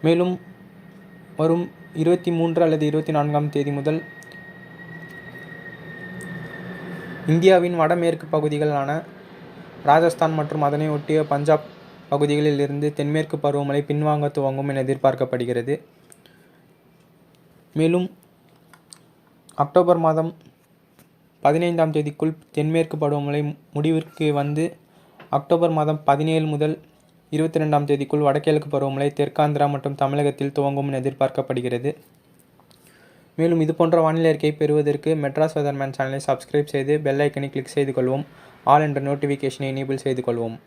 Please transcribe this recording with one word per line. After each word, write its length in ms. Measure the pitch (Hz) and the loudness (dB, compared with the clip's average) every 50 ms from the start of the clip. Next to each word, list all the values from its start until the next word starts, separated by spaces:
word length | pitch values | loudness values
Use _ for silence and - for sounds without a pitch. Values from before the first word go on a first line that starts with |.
மேலும், 480 | 151 156 170 170 180 180 180 180 - - - - - - - - - - - - - - - - - - - | 4 4 4 4 2 0 -2 -6 -10 -20 -20 -20 -20 -20 -20 -20 -20 -20 -20 -20 -20 -20 -20 -20 -20 -14 -4
வரும் 340 | - 156 160 165 175 175 - - - - - - | 0 2 2 2 2 0 -6 -10 -20 -20 -12 -4
இருபத்தி 380 | 156 156 165 180 175 175 175 | 0 2 2 2 2 0 -2
மூன்று 320 | 170 165 165 170 165 175 170 | 0 2 0 2 2 4 4
அல்லது 220 | 160 156 151 151 | 4 4 2 2
இருபத்தி 260 | 151 147 156 156 - | 0 0 0 -2 0
நான்காம் 380 | 156 147 147 151 147 147 147 147 | 0 0 0 2 0 0 0 0
தேதி 220 | 147 143 143 143 | -2 -2 -2 -2
முதல் 320 | 143 139 139 151 156 165 - - - - - - - - - - - - - - - - - 165 165 165 165 - - - - - - - 165 - 165 - - - - - - - - - 175 180 185 - 175 170 165 - 160 - - - 180 180 180 170 - 180 175 160 - - - - - | -2 -2 -2 -2 -2 -2 -6 -10 -18 -18 -20 -18 -18 -18 -18 -18 -18 -20 -20 -20 -20 -20 -18 -16 -16 -16 -16 -18 -18 -18 -18 -16 -16 -16 -16 -16 -16 -16 -16 -16 -16 -16 -16 -16 -16 -14 -14 -14 -12 -12 -12 -12 -12 -12 -12 -12 -14 -14 -12 -12 -12 -12 -12 -12 -12 -12 -12 -14 -14 -10 -2
இந்தியாவின் 480 | - 156 165 175 190 190 180 175 175 175 | 0 0 4 6 6 6 6 4 2 0
வடமேற்கு 500 | 170 160 160 175 175 170 170 165 160 160 | 0 2 2 2 2 2 0 -2 -2 -6
பகுதிகளான 760 | 151 - 156 151 151 147 147 151 151 147 143 139 139 147 165 170 - - - - - - - - - - - - - - - - | -2 -2 0 0 0 -2 0 -2 0 0 -2 -2 -4 -4 -6 -8 -10 -18 -20 -20 -20 -20 -20 -20 -20 -20 -20 -20 -20 -20 -4 4
ராஜஸ்தான் 500 | 143 143 160 170 170 170 - 165 160 160 | 4 6 6 6 4 2 2 0 0 0
மற்றும் 280 | 156 147 151 151 151 | -2 -2 -2 -2 0
அதனை 280 | 147 143 147 147 156 156 | 0 0 2 0 0 -2
ஒட்டிய 340 | 151 147 147 - 151 156 151 | -2 -4 -2 0 0 0 2
பஞ்சாப் 400 | 147 147 143 147 151 233 233 - - - - - - - - - - | 2 0 0 4 4 4 2 2 -8 -20 -20 -20 -20 -20 -20 -4 -2
பகுதிகளில் 500 | 139 143 147 147 147 147 147 151 143 139 | 0 0 2 2 2 2 4 2 2 2
இருந்து 340 | 143 139 143 143 147 151 147 | 0 0 0 -2 -2 -2 -2
தென்மேற்கு 440 | - 143 147 151 156 156 156 - | -2 -2 0 0 0 0 -2 -4
பருவமழை 440 | 147 147 147 143 143 143 139 139 147 | -2 0 0 0 0 0 0 0 -2
பின்வாங்க 500 | 147 - 147 147 151 151 151 147 147 143 | 0 0 -2 0 2 2 2 2 0 -2
துவங்கும் 360 | 147 147 135 135 135 135 139 | -2 0 -2 0 -2 -2 -4
என 160 | 143 135 135 131 | -2 -2 -2 0
எதிர்பார்க்கப்படுகிறது. 960 | 131 135 135 - 135 123 131 135 123 - 123 123 120 123 120 117 131 147 - - - _ _ - _ - _ _ - - _ _ _ _ _ _ _ _ _ _ _ _ _ _ _ _ _ _ _ _ _ _ _ _ _ _ _ _ | 0 -2 2 2 2 2 2 -2 -2 -2 -4 -2 -2 -2 -2 -2 -2 -4 -4 -6 -18 _ _ -20 _ -20 _ _ -20 -20 _ _ _ _ _ _ _ _ _ _ _ _ _ _ _ _ _ _ _ _ _ _ _ _ _ _ _ _
மேலும், 420 | 151 160 165 170 180 180 190 - _ _ _ _ _ _ _ _ _ _ _ - _ _ _ - - - _ _ _ _ _ _ _ _ - - | 0 2 2 2 2 0 -4 -8 _ _ _ _ _ _ _ _ _ _ _ -20 _ _ _ -20 -20 -20 _ _ _ _ _ _ _ _ -18 -4
அக்டோபர் 420 | - 143 147 - 180 180 175 175 | -4 -4 2 4 4 6 6 4
மாதம் 380 | 170 165 160 156 160 160 165 - - - - _ _ _ _ _ _ _ _ _ - - _ _ _ _ _ _ _ | 4 4 2 2 2 -2 -4 -8 -12 -20 -20 _ _ _ _ _ _ _ _ _ -20 -20 _ _ _ _ _ _ _
பதினைந்தாம் 500 | - 139 151 165 175 175 170 165 160 160 | 2 2 2 4 2 0 2 2 0 2
தேதிக்குள் 440 | 151 151 147 147 143 - 156 160 160 160 - _ | 2 -2 -2 -2 -4 -2 -2 -2 -2 -6 -16 _
தென்மேற்கு 460 | - 151 147 156 160 165 160 160 - | -4 -2 -2 0 2 0 0 -2 -2
பருவமழை 600 | 156 151 147 147 147 143 143 143 147 147 147 147 - _ _ - | -2 0 0 0 0 -2 -2 -2 -2 -2 -4 -6 -10 _ _ -6
முடிவிற்கு 600 | 147 147 160 160 160 160 - - - 156 151 147 | -2 0 0 0 0 -2 -6 -6 -2 0 0 2
வந்து, 440 | 143 143 147 147 156 165 175 - - _ _ _ - _ _ _ - - - | 0 0 -2 -2 -2 -2 -4 -6 -12 _ _ _ -20 _ _ _ -20 -8 -4
அக்டோபர் 400 | - 139 147 - 170 165 170 165 | -4 -4 0 2 2 2 2 2
மாதம் 340 | 160 156 151 151 156 151 - | 2 0 0 0 -2 0 2
பதினேழு 420 | - 139 143 151 160 160 160 156 | 2 2 2 2 0 0 0 0
முதல் 360 | 156 151 143 151 151 156 - - _ _ _ _ _ _ _ _ _ | 0 -2 0 0 -2 -2 -4 -10 _ _ _ _ _ _ _ _ _
இருபத்தி 300 | - 151 160 160 160 165 | -2 0 0 0 0 0
ரெண்டாம் 260 | 156 151 147 147 147 | 2 2 2 2 2
தேதிக்குள் 340 | 143 143 139 143 - - 147 | 2 0 0 0 -2 0 2
வடகிழக்கு 600 | 147 143 139 151 147 165 151 151 147 147 147 135 | 2 4 2 2 2 2 0 0 0 -2 -2 -2
பருவமழை 340 | 135 139 135 139 143 143 143 | 0 -2 0 0 -2 -2 0
தெற்காந்திரா 560 | - 143 139 - - 151 151 147 143 143 143 | 0 -2 -2 2 0 2 2 4 2 2 2
மற்றும் 260 | 143 135 - 143 139 | 0 -2 -4 -6 -2
தமிழகத்தில் 560 | - 139 135 139 147 147 143 139 - 139 139 | -2 -2 0 0 0 0 0 0 -2 -6 -2
துவங்கும் 360 | 139 147 139 139 139 143 139 | -2 0 0 0 0 -2 -4
என 120 | 139 139 131 | -2 -4 -2
எதிர்பார்க்கப்படுகிறது. 960 | 127 135 131 - 135 135 - - 131 - 127 123 123 123 120 120 127 143 151 - - _ _ _ _ _ _ _ _ _ _ _ _ _ - _ _ - _ _ - - _ _ _ _ _ | -4 -4 -2 0 -2 -2 0 -4 -4 -2 -4 -4 -2 -2 -4 -2 -4 -6 -6 -6 -18 _ _ _ _ _ _ _ _ _ _ _ _ _ -20 _ _ -20 _ _ -20 -20 _ _ _ _ _
மேலும், 240 | - 160 170 170 165 | 0 0 2 2 2
இது 160 | 156 151 160 | 2 0 2
போன்ற 260 | - 170 160 170 170 | 2 2 4 4 4
வானிலை 280 | 160 156 160 165 165 160 | 4 4 2 2 2 2
அறிக்கை 240 | 156 151 - 151 151 | 2 2 0 -2 0
பெறுவதற்கு 640 | 151 156 147 151 151 147 147 143 147 - 160 160 | 0 0 2 2 2 2 2 -2 0 0 -2 0
மெட்ராஸ் 400 | 156 143 139 135 151 156 156 156 | 0 -2 -2 0 0 0 0 0
வெதர்மேன் 380 | 151 143 143 139 139 139 139 135 | -2 -2 -2 -2 -2 -6 -6 -4
சேனலை 220 | - 135 131 135 139 131 | -4 -4 -4 -4 -4 -2
சப்ஸ்கிரைப் 380 | - 135 131 - - - 147 147 | -2 -2 -2 -4 -2 -2 -2 0
செய்து 340 | 147 - 139 131 139 151 151 | 0 -2 -2 0 0 0 0
பெல் 200 | 151 139 135 139 | 2 0 2 2
ஐக்கனை 300 | 147 143 143 139 139 139 | 0 0 0 -2 -6 -4
கிளிக் 180 | - 143 131 | -6 -6 -8
செய்து 240 | - - 147 143 135 | -4 -2 -2 0 0
கொள்வோம். 340 | 127 131 127 127 131 139 147 - - - - - - - - | 0 0 0 0 0 -2 -4 -8 -16 -20 -20 -20 -20 -4 4
ஆல் 180 | - 139 151 | 4 6 6
என்ற 200 | 156 151 139 139 | 6 2 -2 -2
நோட்டிஃபிகேஷனை 680 | 139 139 143 143 147 143 143 139 - 135 127 - 139 135 | -2 -2 -2 -2 -2 -2 -2 -2 -2 -4 -4 -4 -6 -6
எனேபிள் 240 | 135 135 135 135 135 | -4 -6 -4 -4 -4
செய்து 260 | 135 - 135 131 131 | -4 -2 -2 -2 -2
கொள்வோம். 380 | 127 - 117 117 117 113 113 - _ | -2 -2 -2 -2 -4 -6 -8 -12 _